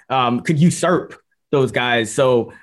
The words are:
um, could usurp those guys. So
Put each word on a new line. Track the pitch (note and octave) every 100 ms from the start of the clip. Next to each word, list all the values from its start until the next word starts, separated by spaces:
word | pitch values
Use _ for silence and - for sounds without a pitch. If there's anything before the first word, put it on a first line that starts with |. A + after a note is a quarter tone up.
| -
um, | C3 B2 B2
could | - D3+
usurp | F3 - E3+ E3+ - - _ _ _
those | C#3+ B2+
guys. | B2 B2 A#2+ A2
So | - C3 B2 G#2+ -